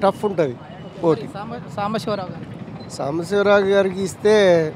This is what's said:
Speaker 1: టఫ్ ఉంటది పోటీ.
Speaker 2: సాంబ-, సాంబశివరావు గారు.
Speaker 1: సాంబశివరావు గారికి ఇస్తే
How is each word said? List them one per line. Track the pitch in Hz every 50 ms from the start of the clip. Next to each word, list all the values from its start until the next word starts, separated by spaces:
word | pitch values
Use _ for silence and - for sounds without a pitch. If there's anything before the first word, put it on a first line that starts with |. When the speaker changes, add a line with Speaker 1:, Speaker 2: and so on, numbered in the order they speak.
Speaker 1:
టఫ్ | 202 196 - - 214
ఉంటది | 208 190 165 156 131 120 - - - - - - - - - 160
పోటీ. | 165 151 - - - -
Speaker 2:
సాంబ-, | 196 208 226 233 247 - - -
సాంబశివరావు | 208 202 208 220 214 - 220 208 190 185 180
గారు. | 170 165 - - - - - - - - - -
Speaker 1:
సాంబశివరావు | - - 135 139 151 170 170 165 202 202 196 202 202 208
గారికి | 196 190 202 196 190 190 180 190
ఇస్తే | 196 170 - - - 208 220 214 202 185 170 165 160 156 -